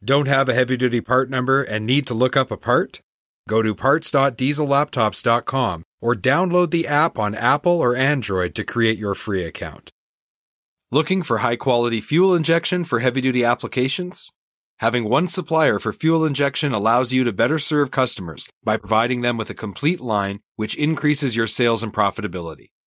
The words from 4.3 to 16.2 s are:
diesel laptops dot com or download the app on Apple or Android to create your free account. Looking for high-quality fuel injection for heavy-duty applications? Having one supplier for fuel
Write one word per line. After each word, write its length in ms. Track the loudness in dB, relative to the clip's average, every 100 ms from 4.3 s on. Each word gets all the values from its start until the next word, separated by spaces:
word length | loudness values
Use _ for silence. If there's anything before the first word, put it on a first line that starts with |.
| 0
diesel 300 | -2 0 0
laptops 560 | 0 0 0 -2 0
dot 220 | 0 0
com 380 | 0 -2 -2 -4 -10 _
or 140 | -2
download 560 | 0 2 2 2 2 2
the 160 | 0 0
app 320 | 2 0 0
on 160 | -4
Apple 460 | 0 0 2 2 2
or 160 | 2 2
Android 580 | 0 0 -2 -2 -2
to 100 | -4
create 320 | -6 0 0 0
your 180 | -2
free 280 | -4 -4 -4
account. 480 | -4 -8 -10 -12 -20 -20 _ _ _ _ _ _ _ _ -4
Looking 320 | -2 0 -2
for 160 | 0 0
high-quality 600 | 0 -2 2 2 2 -2
fuel 340 | 0 2 4
injection 480 | 2 2 0 0 -4
for 180 | -2 0
heavy-duty 440 | 0 0 0 2
applications? 880 | 2 0 -2 -2 -2 -2 -6 -6 -8 _ _ _ _ -2
Having 260 | 0 0
one 240 | 2 2 2
supplier 500 | -2 0 2 2 2
for 140 | -2
fuel 320 | -2 0 0